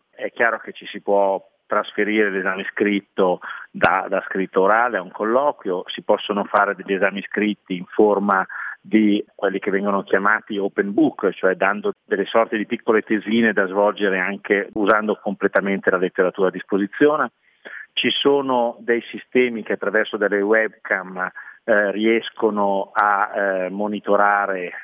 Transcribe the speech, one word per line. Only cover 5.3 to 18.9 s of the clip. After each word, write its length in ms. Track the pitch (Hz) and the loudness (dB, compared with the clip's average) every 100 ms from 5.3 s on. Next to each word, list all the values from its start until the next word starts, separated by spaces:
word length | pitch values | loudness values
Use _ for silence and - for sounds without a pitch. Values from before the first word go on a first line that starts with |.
| 123 147 - 95 90 - | 2 0 -2 -4 -6 -6
si 160 | - | -6
possono 420 | - 104 - 101 | 0 0 0 -4
fare 300 | - 104 101 | 0 0 0
degli 180 | 92 92 | -2 -4
esami 300 | 98 98 98 | 0 0 -2
scritti 540 | - 104 104 101 - 90 | -6 -2 0 -2 -6 -8
in 100 | 92 | -2
forma 600 | - 107 98 101 95 92 - - - | 4 4 4 2 0 0 -8 -12 -14
di 460 | 98 110 104 104 - | 0 4 4 2 -2
quelli 240 | - 98 95 | -4 -2 -2
che 120 | 101 | -2
vengono 320 | 98 101 98 | -2 0 -2
chiamati 560 | - 98 104 107 - 101 | 0 0 2 0 -2 -4
open 340 | 98 - 101 | -2 -2 -2
book, 380 | 104 156 - 98 | 2 2 2 -2
cioè 240 | - 95 | 0 0
dando 400 | 90 95 104 101 - | 2 0 0 -4 -8
delle 220 | _ 98 95 | _ -4 0
sorte 320 | 117 110 113 | 2 2 -2
di 80 | 101 | -4
piccole 340 | 117 - 110 | -4 0 0
tesine 540 | - 104 101 113 113 | 0 -2 0 2 2
da 120 | 101 95 | 2 0
svolgere 520 | 98 104 101 101 95 | 2 0 2 -2 0
anche 500 | 92 98 - 101 - | -2 -6 -2 -2 0
usando 420 | 107 101 107 107 98 | 0 2 2 0 -4
completamente 720 | 107 98 98 98 98 98 - | -6 -4 -2 0 0 0 0
la 60 | 92 | 0
letteratura 520 | 92 - 90 - 92 | 0 0 0 2 -2
a 20 | |
disposizione. 800 | 92 - 98 101 - 147 151 123 - _ _ - - - | -2 -4 -4 -4 2 2 2 -4 -8 _ _ -20 -18 -10
Ci 160 | - 123 | -4 -2
sono 680 | - 143 143 135 123 120 - | 0 2 2 2 0 0 -4
dei 220 | 117 | -2